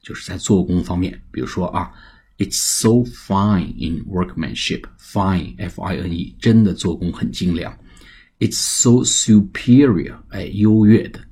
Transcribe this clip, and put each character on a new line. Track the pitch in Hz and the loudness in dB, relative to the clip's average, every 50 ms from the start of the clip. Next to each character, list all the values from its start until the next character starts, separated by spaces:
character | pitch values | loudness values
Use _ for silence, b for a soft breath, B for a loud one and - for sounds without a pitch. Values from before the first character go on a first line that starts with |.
就 | _ - - | _ -16 -16
是 | - - | -14 -12
在 | - 90 92 | -12 -12 -10
做 | - - 110 92 90 | 0 2 2 2 2
工 | - 90 90 - | 0 -2 -2 -2
方 | - 90 87 | -2 -4 -4
面。 | 90 92 - - - - | -4 -4 -6 -12 -20 -14
比 | - - 62 | -10 -8 -8
如 | |
说 | 64 - - 90 | -6 -6 -6 -6
啊， | - - 90 90 b b b b b b b b b b _ | -4 -4 -6 -6 b b b b b b b b b b _
"It's | 98 92 - | -6 -6 -4
so | - - - - - - 113 113 123 120 120 | -6 -4 -4 -4 0 2 2 4 2 2 0
fine | - - - - 95 98 101 107 104 90 80 - - | -6 -18 -8 -4 0 0 2 2 2 0 0 -4 -8
in | 60 - 80 82 76 - | -8 -6 -6 -6 -6 -8
workmanship." | - 95 90 90 - - - 82 - - - - - - 92 - - - _ | -8 -4 -4 -4 -4 -6 -8 -8 -8 -8 -8 -6 -6 -6 -8 -8 -14 -20 _
Fine，F | _ - - 104 95 95 95 87 76 - - - 98 90 - - | _ -8 -4 -2 0 0 0 -2 -2 -6 -12 -12 -12 -12 -10 -10
I | - 87 95 | -8 -6 -6
N | 69 - 92 82 | -6 -6 -6 -6
E， | 82 95 - - - | -6 -8 -10 -12 -2
真 | - 117 113 113 110 | 2 4 6 6 4
的 | 98 82 | 4 0
做 | - - 92 82 | -2 -4 -4 -4
工 | - 87 85 - | -2 -4 -6 -4
很 | - - - | -4 -6 -6
精 | - - 87 90 85 | -6 -4 -2 -2 -2
良。 | 82 - - - - b b b b b b b b b b b _ | -2 -6 -10 -12 -16 b b b b b b b b b b b _
"It's | - - - | -4 -4 -2
so | - - - - - - 123 117 123 - | -4 -6 -6 -2 0 4 4 4 4 4
superior"， | - - - - - 110 104 101 - - - - 127 123 135 147 135 104 82 - - - - - - | 2 -2 -2 2 4 4 4 4 2 -6 -8 2 4 6 6 6 6 2 0 -2 -6 -12 -18 -20 -14
哎， | - 101 85 | -12 -10 -10
优 | - - 101 104 110 107 110 107 | -8 -2 2 4 4 6 6 8
越 | 104 110 110 - - | 6 6 6 4 -2
的 | - - - - | -12 -16 -20 -20